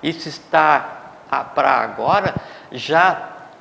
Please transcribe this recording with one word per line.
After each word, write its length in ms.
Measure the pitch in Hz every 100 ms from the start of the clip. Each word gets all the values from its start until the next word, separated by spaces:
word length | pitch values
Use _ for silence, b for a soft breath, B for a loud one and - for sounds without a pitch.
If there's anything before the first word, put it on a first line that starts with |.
isso 260 | 156 165 160
está 840 | - - 160 156 143 - - - - -
a-, 140 | 135
pra 260 | 123 - 139
agora, 640 | 127 113 104 123 196 190 - B B B
já 600 | 127 127 160 185 170 - - - -